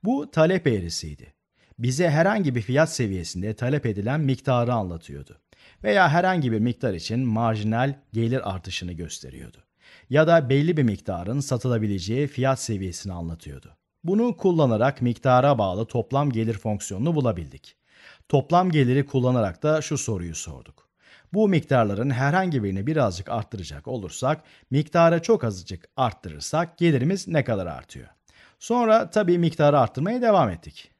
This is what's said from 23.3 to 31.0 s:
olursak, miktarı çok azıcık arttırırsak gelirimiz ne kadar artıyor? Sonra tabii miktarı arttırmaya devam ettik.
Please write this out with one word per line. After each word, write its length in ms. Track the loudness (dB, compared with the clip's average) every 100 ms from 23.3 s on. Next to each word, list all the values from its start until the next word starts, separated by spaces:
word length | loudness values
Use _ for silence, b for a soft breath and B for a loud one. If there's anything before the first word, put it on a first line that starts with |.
| -8 -8 -12 -12 -14 -10
olursak, 560 | -10 -10 -6 -4 -4 b b b
miktarı 500 | -4 0 4 4 4
çok 220 | 2 0
azıcık 460 | 0 -6 -12 -16 _ -4
arttırırsak 840 | -4 -4 -16 -14 -6 -4 -4 _
gelirimiz 500 | 2 2 0 -2 -2
ne 160 | -2
kadar 240 | 0 -4 -4
artıyor? 400 | -10 -16 -20 -20 _ _ b b b
Sonra 500 | -4 0 4 4 4
tabii 280 | 0 2 2
miktarı 420 | 2 4 4 6
arttırmaya 420 | 2 0 -4 0
devam 280 | 4 4 4
ettik. 420 | -2 -12 -20 -20 _